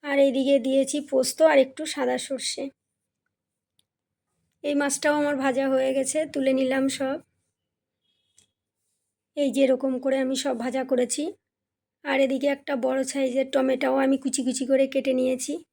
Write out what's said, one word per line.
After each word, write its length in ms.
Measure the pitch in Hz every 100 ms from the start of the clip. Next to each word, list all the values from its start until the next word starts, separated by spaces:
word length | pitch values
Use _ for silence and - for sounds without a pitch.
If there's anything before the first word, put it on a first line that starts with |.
আর 140 | 294 277
এইদিকে 360 | 277 254 262 277
দিয়েছি 380 | 240 269 262 294 294
পোস্ত 280 | 262 262 - 320
আর 60 | 294
একটু 220 | 262 - 302
সাদা 240 | - 247 254
সর্ষে। 460 | - 262 - - 277 _ _ _ _ _ _ _ _ _ _ _ _ _ _ _ _ _ _ _
এই 120 | 294 285
মাছটাও 400 | 285 277 302 294
আমার 140 | 294 285
ভাজা 280 | 269 254 269
হয়ে 180 | 262 262
গেছে, 260 | 269 262 311 311
তুলে 200 | - 269
নিলাম 300 | 262 262 269 269
সব। 280 | - 262 302 - _ _ _ _ _ _ _ _ _ _ _ _ _ _ _ _ _ _ _ _ -
এই 120 | 285
যে 100 | 240
এরকম 300 | 269 262 269 254
করে 180 | 269 269 262
আমি 100 | 262
সব 120 | 277 247
ভাজা 260 | 240 254 262
করেছি। 320 | 262 247 - 311 415 _ _ _ _ _ _ 294
আর 120 | 269
এদিকে 280 | 269 269 277
একটা 260 | 277 - 277 254
বড় 140 | 262
সাইজের 440 | 269 277 262 247 269
টমেটোও 440 | 269 262 262 269 262 269
আমি 100 | 269
কুচি 240 | 269 -
কুচি 200 | 254 254 254
করে 200 | 269 269
কেটে 260 | 269 269
নিয়েছি। 400 | 254 254 254 - 320 -